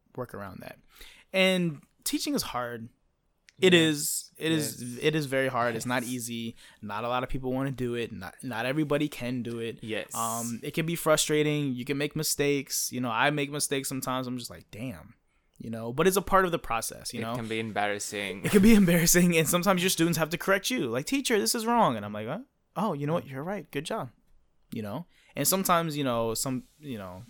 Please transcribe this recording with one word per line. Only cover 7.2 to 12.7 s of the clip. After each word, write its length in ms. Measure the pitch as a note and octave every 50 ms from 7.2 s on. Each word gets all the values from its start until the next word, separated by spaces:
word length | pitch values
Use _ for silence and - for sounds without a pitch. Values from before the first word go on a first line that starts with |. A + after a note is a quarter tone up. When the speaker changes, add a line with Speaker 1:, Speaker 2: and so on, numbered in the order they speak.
| B2+
Speaker 1:
of 60 | -
people 240 | - C3+ C3 B2+ B2+
wanna 180 | C3 C#3 C#3
do 240 | C3 A#2+ B2 A#2+ A#2+
it. 160 | A#2+ A2+ A2
Not, 240 | A2+ F#2 F#2 F2 - - -
not 220 | C3 A2+ A2 A#2
everybody 420 | B2+ C#3 D#3 D#3 C#3 D3 C#3+ D3 D3
can 360 | - - B2 A#2+ B2+ B2 A2+
do 160 | A#2 A#2 A#2
it. 200 | A#2 A2+ G#2 -
Speaker 2:
Yes. 320 | - A2 G#2+ G2+ - - -
Speaker 1:
Um, 460 | A2+ A#2 A#2 A2+ A#2 A#2 A#2+ A#2 G#2+
it 100 | - D3 -
can 120 | E3 D#3+
be 120 | D#3+ E3+ -
frustrating. 760 | - D#3+ D#3 D3+ - - D3+ D3+ D3+ D3+ D3 D3 D3 C#3 B2
You 120 | B2 A#2+
can 120 | A#2 C#3+ C#3
make 200 | D3 D3+ - D3+
mistakes. 760 | D3+ - - - C#3+ C#3+ C#3+ C#3 C3 -